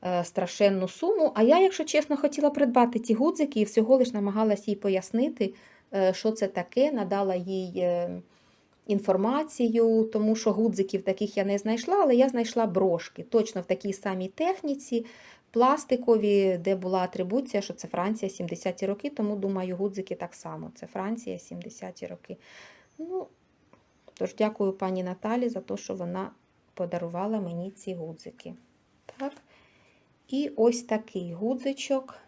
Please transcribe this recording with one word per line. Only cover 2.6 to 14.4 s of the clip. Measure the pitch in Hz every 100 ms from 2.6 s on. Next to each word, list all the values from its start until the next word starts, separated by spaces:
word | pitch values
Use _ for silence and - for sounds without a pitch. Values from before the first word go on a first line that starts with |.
| 277 247 240 233
ті | -
гудзики | 214 285 370 190 -
і |
всього | 208 - 220 262
лиш | 247
намагалась | 220 202 202 220 208 214
їй | 202
пояснити, | 202 190 185 226 285 - 190 - - - _
е, | 196 185
що | 180 220
це | 220 196
таке, | 180 175 - 277
надала | 269 226 196 196 185
їй, | 180 190 185 185
е, | 180 175 175 180 - _ _ _ _ _ -
інформацію, | 202 196 190 208 269 311 - 240 226 226 226 220
тому | 220 214 220
що | 220
гудзиків | 196 226 196 196 196
таких | 190 190 214 -
я | 196
не | 202
знайшла, | 208 226 247 392
але | 330 240
я | 269
знайшла | 247 233 - 226
брошки, | 180 190 170 - -
точно | - 226 220 190
в | 175
такій | 185 202
самій | 190 208 185 185
техніці, | -